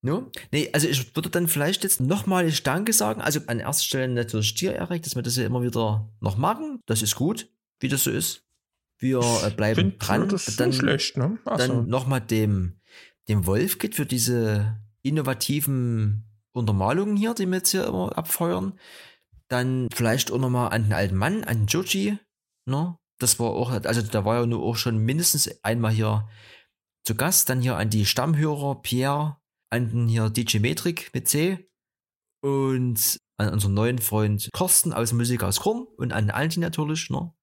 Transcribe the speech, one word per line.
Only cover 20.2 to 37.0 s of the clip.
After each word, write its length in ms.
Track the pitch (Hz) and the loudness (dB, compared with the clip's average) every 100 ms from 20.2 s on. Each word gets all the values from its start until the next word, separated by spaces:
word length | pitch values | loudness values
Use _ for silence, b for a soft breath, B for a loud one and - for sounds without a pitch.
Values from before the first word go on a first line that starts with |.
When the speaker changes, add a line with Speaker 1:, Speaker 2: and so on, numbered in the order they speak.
| - | 0
Speaker 1:
auch 60 | 123 | 0
nochmal 320 | 131 123 120 | 0 2 0
an 120 | 110 | 2
den 100 | 107 | 2
alten 220 | 87 98 95 | 2 2 0
Mann, 280 | 113 214 | 0 -2
an 160 | - 113 | -2 0
den 60 | 104 | 2
Joji, 500 | 156 185 196 202 208 _ _ _ _ - | 0 0 0 0 -2 _ _ _ _ -4
ne? 320 | 135 175 170 _ _ | -2 -2 -6 _ _
Das 200 | 123 - | 0 2
war 100 | 117 | 0
auch, 220 | - 123 | 0 -2
also 300 | 127 - 117 | -2 0 0
da 220 | 107 110 | 0 0
war 160 | 101 117 | 2 2
ja 60 | 120 | 0
nur 180 | 117 | 0
auch 140 | 82 113 | -2 -2
schon 200 | - 113 | 0 2
mindestens 640 | 110 147 - 147 - - | 2 2 2 2 0 -2
einmal 300 | 104 117 113 | -2 0 2
hier 380 | 110 110 107 107 B B B B _ _ _ | 2 2 0 -2 B B B B _ _ _
zu 120 | - 110 | -6 -2
Gast. 340 | 143 185 - | 2 2 2
Dann 120 | 127 | 2
hier 140 | 127 104 | 2 2
an 140 | 110 | 2
die 160 | 107 98 | 2 2
Stammhörer, 760 | - 135 156 156 147 139 135 | 2 2 2 2 0 -2 -4
Pierre, 540 | - 120 135 143 151 147 _ _ _ | -2 0 2 0 -2 -6 _ _ _
an 180 | 117 120 | -2 0
den 180 | 117 117 | 2 2
hier 220 | 113 110 | 4 2
D 120 | 110 | 0
J 180 | 117 110 | 0 2
Metrik 500 | 110 156 180 165 - | 2 0 -2 -4 -6
mit 140 | - - | -6 0
C 420 | 147 170 190 - _ _ _ _ _ _ _ | 2 2 -2 -8 _ _ _ _ _ _ _
und 800 | 139 139 135 131 127 113 - - _ _ | -2 0 2 2 0 0 -2 -2 _ _
an 120 | 107 | 0
unseren 200 | 92 101 | 0 2
neuen 260 | 98 113 123 | 2 2 0
Freund 500 | 110 107 107 104 - | 0 0 2 0 -2
Carsten 400 | - 180 - 170 | -4 2 2 2
aus 180 | - 117 | 0 0
Musik 300 | 120 120 123 | 0 0 0
aus 160 | 95 95 | 0 0
Korn 260 | - 226 254 - | 0 -2 -6 -6
und 160 | 123 | -4
an 160 | 85 104 | 0 0
Alti 300 | - 151 165 | 0 -2 -2
natürlich, 500 | 170 160 151 156 | -2 -2 -2 -2